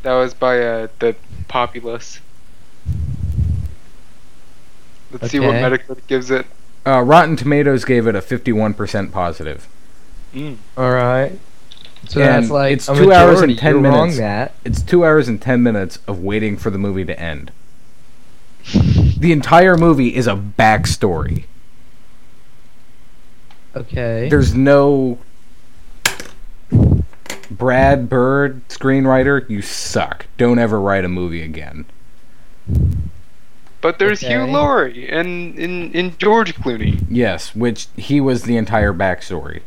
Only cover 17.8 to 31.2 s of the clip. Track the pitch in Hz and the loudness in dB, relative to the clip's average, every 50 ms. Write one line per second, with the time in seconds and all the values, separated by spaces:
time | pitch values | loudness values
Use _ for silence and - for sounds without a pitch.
17.8 | - - - - - - - - - - - - - - - - - - - - | -12 -12 -12 -12 -12 -12 -12 -12 -12 -12 -12 -12 -12 -12 -12 -12 -10 0 2 4
18.8 | - - - - - - - - 143 175 165 147 127 - 160 170 185 190 180 165 | 4 6 6 6 6 4 4 4 4 4 4 4 4 6 6 8 8 8 6 6
19.8 | 165 170 156 135 127 117 - 123 120 113 98 98 101 101 - - 113 110 110 98 | 6 6 6 4 2 2 2 0 0 0 0 -2 -4 -4 0 4 4 4 4 4
20.8 | 85 - - - - 101 85 78 76 78 78 - - - - - - - - - | 2 0 0 0 0 0 0 0 -2 -2 -2 -4 -4 -6 -10 -10 -10 -10 -10 -10
21.8 | - - - - - - - - - - - - - - - - - - - - | -10 -10 -10 -10 -10 -10 -10 -10 -10 -10 -10 -10 -10 -12 -12 -12 -10 -10 -10 -10
22.8 | - - - - - - - - - - - - - - - - - - - 131 | -10 -10 -10 -10 -10 -10 -10 -10 -10 -10 -10 -10 -10 -10 -10 -10 -10 -8 -8 -8
23.8 | 120 - - 127 123 117 113 113 120 143 151 143 131 - - 127 135 139 143 143 | -8 -6 -6 -4 -2 -2 -2 -2 0 4 4 4 4 4 4 4 6 6 6 6
24.8 | 139 143 143 135 131 127 120 - - - - - - - - - - - - - | 6 6 4 2 2 0 -2 -4 -8 -10 -10 -10 -10 -10 -10 -10 -10 -10 -10 -12
25.8 | - - - - - - - - - - - - - - - - - - - - | -10 -10 -10 -6 -4 -4 -4 -4 -8 -10 -10 -10 -10 -10 -10 -10 -8 0 4 4
26.8 | - - - - - - - - - - - - - - 104 95 120 131 123 131 | 4 6 4 2 0 -4 -6 -10 -8 -8 -8 -8 -8 -10 -6 -2 0 2 4 4
27.8 | 135 139 143 135 120 117 131 123 123 131 135 139 143 139 131 127 - - - - | 6 6 4 2 2 0 2 2 2 4 2 2 0 0 -2 -6 -10 -10 -8 -2
28.8 | - 135 135 139 135 131 131 131 131 139 143 135 - - 110 101 98 - - - | 0 2 4 4 4 4 4 4 4 4 2 0 0 -2 -6 -6 -6 -6 -8 -8
29.8 | - - - 110 90 - - - - - - - 120 120 120 120 117 110 110 107 | -8 -4 -2 -2 -2 -2 -4 -10 -10 -12 -2 2 4 4 4 4 4 2 2 0
30.8 | 98 101 98 98 90 90 90 90 | 2 2 2 2 0 -2 -2 -2